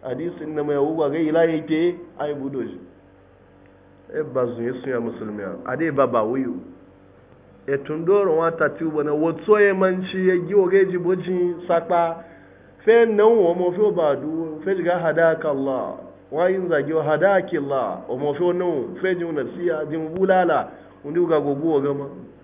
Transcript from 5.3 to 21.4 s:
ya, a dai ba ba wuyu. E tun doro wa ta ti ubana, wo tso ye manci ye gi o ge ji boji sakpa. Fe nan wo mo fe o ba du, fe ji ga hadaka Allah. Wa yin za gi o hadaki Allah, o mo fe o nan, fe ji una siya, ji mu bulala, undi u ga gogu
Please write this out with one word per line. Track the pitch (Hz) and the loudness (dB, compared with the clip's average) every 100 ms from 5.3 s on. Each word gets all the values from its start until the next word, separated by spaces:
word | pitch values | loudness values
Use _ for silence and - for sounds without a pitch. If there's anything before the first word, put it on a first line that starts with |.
| 104 | -8
ya, | 98 85 - | -8 -10 -8
a | 131 | -4
dai | 160 | -2
ba | 143 131 | 2 2
ba | 117 | 2
wuyu. | 110 131 131 87 - - - - - - - - - - - | 0 -2 -4 -6 -12 -20 -20 -20 -20 -20 -20 -20 -20 -20 -6
E | 139 | -6
tun | 139 156 165 | -4 -6 2
doro | 202 196 160 | 2 4 2
wa | 165 | 0
ta | 165 151 | 0 -2
ti | - | 0
ubana, | 160 151 151 | -4 -2 -2
wo | 147 165 | 0 0
tso | 160 - 208 | -2 2 6
ye | 202 | 6
manci | 190 190 185 185 190 185 | 4 2 0 -4 0 2
ye | 180 165 | 2 2
gi | |
o | 202 185 | 2 4
ge | 196 190 | 4 4
ji | 185 | 2
boji | 170 180 160 185 175 165 - | 0 -2 0 0 0 -2 0
sakpa. | 170 165 175 170 165 - - - - - - | 0 2 0 0 -2 -14 -20 -20 -20 -20 -6
Fe | - 233 233 | 4 6 6
nan | 208 214 233 | 6 6 6
wo | 175 | 4
mo | 175 180 | 2 0
fe | 147 | 2
o | 214 | 2
ba | 175 156 135 | 2 0 0
du, | 143 160 160 156 | -2 -6 -6 -8
fe | 165 190 | -4 -2
ji | |
ga | 165 175 | 0 0
hadaka | 165 156 165 160 160 | 0 4 4 2 -2
Allah. | 139 135 131 90 - - - - | -2 -2 -4 -6 -10 -16 -20 -10
Wa | 143 180 | -2 0
yin | 190 175 | 0 0
za | 156 | -2
gi | 143 | 0
o | 160 | -2
hadaki | 147 151 185 196 - 156 | 0 2 4 2 0 -4
Allah, | 139 139 110 90 - | -2 -2 -2 -6 -8
o | 127 | -4
mo | 147 | -4
fe | 147 | 0
o | 175 | 0
nan, | 175 180 156 107 - | 0 -2 -2 -4 -4
fe | 185 175 | -4 -2
ji | |
una | 170 151 123 | -4 -4 -6
siya, | - 175 156 151 | -4 -4 -2 -4
ji | 160 | -6
mu | 160 | -6
bulala, | 170 190 185 175 143 - - - - | -2 2 4 4 2 -2 -12 -20 -16
undi | 143 165 | -6 -2
u | 170 | 2
ga | |
gogu | 156 | 2